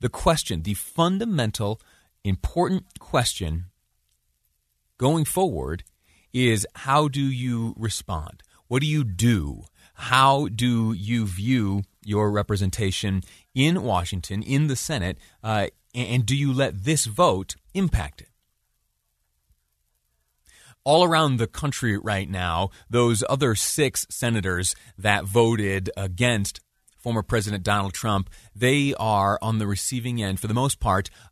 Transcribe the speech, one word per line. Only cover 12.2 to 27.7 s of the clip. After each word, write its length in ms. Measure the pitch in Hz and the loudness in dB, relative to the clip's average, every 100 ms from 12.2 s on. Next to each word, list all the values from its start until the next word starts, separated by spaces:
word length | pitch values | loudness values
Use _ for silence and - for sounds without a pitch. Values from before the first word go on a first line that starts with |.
| 104 | 2
representation 920 | 104 101 98 95 - 98 - 107 95 - - _ | 2 0 0 0 0 -2 -2 -2 -2 -4 -14 _
in 280 | 131 147 180 | 2 2 2
Washington, 600 | 113 90 87 92 - 98 | 0 0 -2 -6 -6 -6
in 240 | 110 139 151 | -2 0 0
the 100 | 123 | -2
Senate, 400 | - 151 - - - _ | -4 -4 -4 -6 -14 _
uh, 260 | 110 107 98 - _ | -4 -2 -2 -6 _
a-, 40 | 120 | -6
and 280 | 104 123 110 | -2 0 0
do 100 | 139 | 0
you 160 | 143 | 0
let 320 | 127 135 95 | 0 -2 -2
this 220 | 110 156 113 | -2 0 0
vote 480 | 104 175 95 95 - _ | 2 2 2 -4 -14 _
impact 480 | 190 185 110 71 - | -2 0 0 -2 -12
it? 80 | - _ _ _ _ _ _ _ _ _ _ _ _ _ _ _ _ _ _ _ _ _ _ - - _ | -20 _ _ _ _ _ _ _ _ _ _ _ _ _ _ _ _ _ _ _ _ _ _ -20 -20 _
All 200 | 135 160 | 4 6
around 340 | 180 160 156 123 | 6 4 4 2
the 80 | 113 | 0
country 500 | - 143 - 120 101 | -2 -6 -2 0 0
right 320 | 110 98 85 | 0 -2 -2
now, 420 | 95 90 82 98 - - | -4 -2 0 -2 -6 -2
those 340 | 120 120 110 - | 2 4 2 0
other 260 | 135 127 | 0 0
six 520 | 104 - - 139 - - | 0 -2 0 0 -2 -8
senators 680 | - 120 113 92 90 92 - - - | -4 -2 0 0 -2 -2 -6 -12 -4
that 260 | 104 101 | -2 0
voted 680 | 92 117 113 113 101 98 95 - | 2 4 4 2 0 -2 -4 -6
against 640 | 98 90 123 113 98 - _ _ _ _ | -6 0 0 2 -2 -6 _ _ _ _
former 240 | 120 113 | -4 -2
President 400 | - 117 101 101 | 0 -2 -2 -4
Donald 320 | 90 | -2